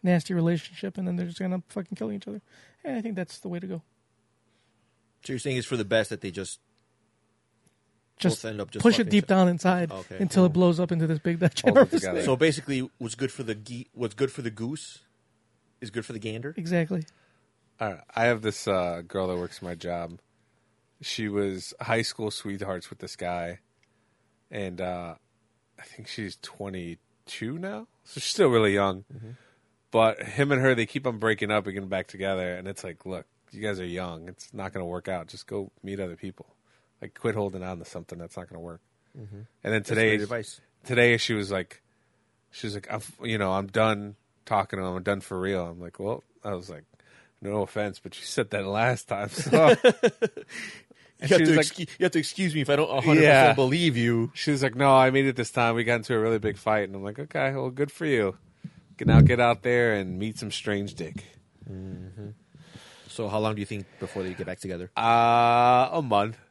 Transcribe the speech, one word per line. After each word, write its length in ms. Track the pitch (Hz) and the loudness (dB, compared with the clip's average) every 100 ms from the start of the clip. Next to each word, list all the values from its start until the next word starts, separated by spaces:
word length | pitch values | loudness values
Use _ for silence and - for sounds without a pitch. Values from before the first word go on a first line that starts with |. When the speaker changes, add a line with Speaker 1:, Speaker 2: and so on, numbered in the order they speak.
Speaker 1:
nasty 320 | 185 175 - | 4 2 2
relationship, 640 | 180 165 170 - 175 196 185 | 0 2 0 -4 -10 -10 -6
and 120 | 185 | -6
then 80 | 180 | -4
they're 100 | 175 | -6
just 140 | 170 | -6
gonna 200 | 190 185 - | -6 -6 -8
fucking 280 | - 175 185 | -10 -10 -8
killing 180 | 220 202 | -8 -8
each 120 | 190 | -10
other. 120 | 208 _ _ _ _ | -14 _ _ _ _
And 120 | 330 254 | -8 -8
I 40 | |
think 140 | 220 190 | -6 -6
that's 240 | 180 - | -8 -10
the 80 | 190 | -10
way 100 | 175 | -10
to 80 | 185 | -8
go. 160 | 175 - _ _ _ _ _ _ _ _ _ _ _ _ _ | -12 -12 _ _ _ _ _ _ _ _ _ _ _ _ _
Speaker 2:
So 80 | - | -10
you're 80 | 131 | -8
saying 160 | 147 131 | -4 -4
it's 100 | 117 | -4
for 100 | 127 | -4
the 80 | |
best 260 | 101 110 107 | 0 0 0
that 100 | 107 | -4
they 100 | 101 | -8
just 300 | 87 95 - _ _ _ _ _ _ _ _ _ _ _ _ _ _ _ _ | -8 -10 -12 _ _ _ _ _ _ _ _ _ _ _ _ _ _ _ _
Speaker 1:
Just 240 | 180 - | -2 -2
Speaker 2:
both 60 | 110 | -6
end 100 | 107 | -8
up 100 | 101 | -8
just 120 | 107 | 2
Speaker 1:
push 100 | 233 | 2
it 40 | 220 | 4
Speaker 2:
fucking 120 | 202 | 4
Speaker 1:
deep 140 | 202 | 2
Speaker 2:
each 60 | - | 4
other? 80 | 190 | 4
Speaker 1:
down 80 | 180 | 4
inside 420 | 175 185 180 170 | 4 0 0 -2
Speaker 2:
Okay. 280 | 95 - 92 | -8 -14 -6
Speaker 1:
until 240 | 190 196 | 0 4
it 40 | 180 | 4
Speaker 2:
Cool. 20 | |
Speaker 1:
blows 240 | 160 180 165 | 6 4 4
up 140 | 175 | 0
into 160 | 170 160 | 0 0
this 100 | 160 | 0
big 220 | 175 170 | -2 0
Speaker 3:
Hold 100 | 175 | 0
it 40 | - | 2
Speaker 1:
ginormous 340 | 262 254 277 | 4 6 6
Speaker 3:
together. 280 | 330 - 175 | 4 0 -2
Speaker 1:
thing. 60 | |
Speaker 2:
So 120 | - 127 | 0 4
basically, 520 | 160 147 - 135 127 _ | 4 2 -2 -4 -4 _
what's 180 | 120 110 | -10 -6
good 160 | 131 | -6
for 100 | - | -6
the 140 | 117 107 | -8 -8
ge-, 320 | 104 123 127 | -8 -14 -14
what's 220 | - 120 | -8 -8
good 160 | 107 135 | -2 -4
for 120 | - | -2
the 80 | 117 | -8
goose 500 | 107 113 151 - - _ _ _ _ _ _ _ _ | -6 -8 -8 -12 -20 _ _ _ _ _ _ _ _
is 100 | 113 | -10
good 140 | 107 | -8
for 80 | 110 | -8
the 60 | 113 | -10
gander? 360 | 110 110 131 165 | -8 -8 -10 -10
Speaker 1:
Exactly. 480 | 165 175 160 185 156 _ _ _ _ _ _ _ | -2 -2 0 -4 -8 _ _ _ _ _ _ _
Speaker 3:
All 100 | 110 | -6
right. 80 | 87 - - | -6 -10 0
I 80 | |
have 180 | 117 117 | 2 2
this, 240 | 110 101 - | -2 -4 -2
uh, 360 | 95 87 85 87 | 0 0 -4 -8
girl 220 | 98 92 | -4 -2
that 80 | 90 | -4
works 260 | 87 - | -6 -10
my 120 | 90 87 | -12 -10
job. 420 | 87 85 85 85 _ _ _ _ _ _ _ _ | -8 -8 -8 -14 _ _ _ _ _ _ _ _
She 280 | - - 110 | -10 -6 -4
was 460 | 101 101 95 - - | -2 -2 -4 -10 -12
high 220 | - 117 | -2 -2
school 300 | 113 - 110 | -2 -4 -6
sweethearts 580 | - 107 98 98 92 - | -6 -10 -8 -6 -8 -10
with 80 | - | -16
this 160 | 90 | -16
guy, 460 | - 90 87 85 90 _ _ _ _ _ _ _ _ _ | -10 -6 -6 -6 -10 _ _ _ _ _ _ _ _ _
and, 300 | - 98 90 | -8 -8 -6
uh, 340 | 92 87 87 82 _ _ _ _ _ _ | -6 -6 -10 -14 _ _ _ _ _ _
I 40 | |
think 240 | - - 110 | -20 -20 -14
she's 280 | - 101 - | -10 -10 -10
twenty-two 1120 | - - 98 95 85 82 _ _ - - 113 156 | -20 -12 -10 -10 -10 -14 _ _ -18 -10 -10 -8
now, 280 | 185 214 226 _ | -10 -12 -14 _
so 120 | _ - | _ -12
she's 40 | |
still 240 | - - 170 | -8 2 4
really 260 | 120 107 | 6 4
young. 300 | 101 98 92 95 | 4 2 0 -10
Speaker 2:
Mm-hmm. 160 | - 110 123 _ _ _ _ _ | -18 -18 -20 _ _ _ _ _
Speaker 3:
But 280 | 117 110 107 | 4 4 2
him 260 | 101 101 143 | -6 -2 2
and 100 | 131 | 4
her, 140 | 131 | 4
they 120 | 123 113 | 4 0
keep 200 | 147 131 | -2 -4
on 120 | 113 | -2
breaking 340 | 110 104 104 | 0 0 2
up 140 | 107 101 | 0 0
and 80 | |
getting 140 | 98 98 | -8 -4
back 200 | 95 90 | -6 -6
together, 460 | 95 95 95 90 90 | -6 -4 -2 -4 -6
and 100 | 92 | -10
it's 160 | 98 | -12
like, 240 | 95 82 - | -12 -14 -12
"Look, 200 | 90 - _ _ | -12 -12 _ _
you 100 | - | -10
guys 160 | 107 98 | -6 -6
are 80 | 90 | -6
young. 400 | 90 90 82 85 | -8 -8 -10 -16
It's 240 | 95 - | -20 -18
not 200 | - 95 | -12 -10
gonna 140 | 95 87 | -8 -8
work 200 | 90 92 | -8 -6
out. 220 | 92 80 | -8 -8
Just 180 | - - | -18 -10
go 240 | 101 98 _ | -10 -10 _
meet 160 | 98 98 | -12 -8
other 160 | 92 85 | -8 -10
people. 300 | 98 92 - _ _ _ _ _ | -14 -16 -20 _ _ _ _ _
Like, 140 | - | -20
quit 220 | - 117 110 | -8 -4 -2
holding 260 | 101 95 | -4 -6
on 160 | 92 90 | -10 -10
to 60 | |
something 340 | 85 90 82 87 | -12 -16 -14 -14
that's 180 | 85 - | -14 -14
not 120 | 87 | -16
gonna 100 | 85 | -16
work." 200 | 85 85 _ _ _ 143 | -16 -16 _ _ _ -20
Speaker 2:
Mm-hmm. 200 | 104 98 | -18 -18
Speaker 3:
And 100 | 110 _ | -20 _
then 100 | - | -2
Speaker 2:
That's 140 | 110 104 | -2 0
Speaker 3:
today, 200 | 110 110 107 | 2 2 2
Speaker 2:
great 60 | |
advice. 380 | 104 120 104 - _ _ | -2 -8 -10 -16 _ _
Speaker 3:
today 320 | - 120 120 117 | -4 4 6 6
she 180 | - | 0
was 180 | 110 98 | -2 -2
like, 280 | 98 90 - _ _ _ _ _ _ _ | -4 -4 -12 _ _ _ _ _ _ _
she 160 | - 113 | -12 -8
was 80 | |
like, 140 | 104 - | -8 -8
"I'm, 60 | 107 | -10
f-, 200 | - - | -10 -14
you 160 | 117 110 | -6 -2
know, 140 | 98 | 0
I'm 160 | 95 98 | 0 -2
done 480 | 104 110 107 104 101 _ _ - | 2 2 2 -4 -14 _ _ -2
talking 340 | 107 95 98 | -2 0 -4
to 40 | |
him. 120 | 92 92 | -6 -4
I'm 60 | |
done 160 | 92 101 | -2 -2
for 180 | - 92 | -2 -6
real." 260 | 95 95 | -2 -2
I'm 160 | 85 85 | -4 -10
like, 200 | 87 - | -16 -10
"Well," 240 | 98 131 _ _ | -8 -8 _ _
I 120 | 107 | -10
was 140 | 95 87 | -10 -10
like, 160 | 80 78 _ _ _ _ _ | -18 -20 _ _ _ _ _
"No 220 | 98 104 | -6 -2
offense, 380 | 98 - 104 92 | -2 -2 -6 -6
but 180 | 92 - | -16 -14
you 60 | |
said 260 | - - 113 | -8 -4 -2
that 160 | 104 98 | -2 -2
last 400 | 101 117 120 - | 0 2 0 -4
time." 220 | 101 101 | -6 -6
So 480 | - 139 - 277 233 | -6 2 6 8 8
Speaker 2:
<laughs> 40 | 254 - 233 - 226 - - - - - _ - _ _ | 6 4 0 0 -6 -6 -16 -14 -14 -16 _ -20 _ _
You 20 | |
Speaker 3:
and 80 | 135 | 2
Speaker 2:
have 60 | 175 | 4
Speaker 3:
she 60 | 156 | 6
Speaker 2:
to 100 | 156 | 6
Speaker 3:
was 0 | |
like 100 | 151 - 170 | 4 -2 -12
Speaker 2:
excu-, 100 | - | -2
you 60 | |
have 80 | 180 | 0
to 60 | 165 | 0
excuse 340 | 151 - 185 | -4 -2 -2
me 60 | 151 | -2
if 100 | 139 | 0
I 60 | 143 | 2
don't 120 | 156 | 2
a 120 | 135 | 2
hundred 220 | 143 156 | 6 8
percent 0 | 156 139 127 | 10 10 10
Speaker 3:
Yeah. 40 | |
Speaker 2:
believe 420 | 113 131 156 170 120 | 8 4 4 2 2
you. 340 | 117 117 113 | 2 2 0
Speaker 3:
She 180 | - - | -2 -2
was 100 | 143 | 0
like, 140 | 135 120 | 0 4
"No, 180 | 139 | 6
I 160 | 135 131 | 8 8
made 160 | 131 135 | 6 2
it 80 | |
this 160 | 123 113 | 0 -2
time. 240 | - 117 | 0 2
We 80 | 117 | 2
got 140 | 117 120 | 0 0
into 180 | 107 | 0
a 40 | 117 | 0
really 180 | 110 110 | 2 2
big 180 | 107 98 | -2 -4
fight." 280 | - 107 98 | 0 0 0
And 60 | |
I'm 80 | 98 | -6
like, 160 | 98 107 | -10 -10
"Okay, 340 | 151 151 135 | -8 -4 -2
well, 160 | 135 131 | -2 -6
good 200 | 127 143 | -4 -6
for 160 | - 160 | -4 0
you. 300 | 131 101 92 _ _ - - _ - | 2 0 -2 _ _ -20 -20 _ -4
Get, 120 | - | 6
now 120 | 113 | 8
get 200 | 143 120 | 8 8
out 240 | 120 117 | 4 2
there 300 | 123 123 120 | 2 2 4
and 220 | 107 92 90 | 2 -2 -4
meet 180 | 107 107 | -6 -6
some 140 | 107 | -8
strange 420 | - - 101 101 | -8 -4 -2 -4
dick." 300 | - 80 - - - _ _ - | -8 -10 -12 -16 -20 _ _ -16
Speaker 2:
Mm-hmm. 600 | 95 95 92 92 95 104 110 _ - - - - - - | -14 -12 -12 -14 -14 -16 -16 _ -20 -20 -20 -20 -20 -20
So 180 | - 107 | -10 -4
how 140 | 107 | -2
long 160 | 107 107 | -2 -2
do 40 | |
you 60 | 101 | -6
think 200 | 104 95 - | -10 -12 -12
before 240 | 95 - | -10 -6
they 100 | 92 | -6
get 140 | 92 90 | -6 -10
back 140 | 92 | -10
together? 320 | 95 87 90 - | -10 -10 -8 -2
Speaker 3:
Uh, 920 | 117 117 117 120 117 120 123 123 127 | 2 4 6 6 6 6 6 6 4
a 100 | 170 | 0
month. 340 | 139 101 104 113 _ | 2 2 2 -4 _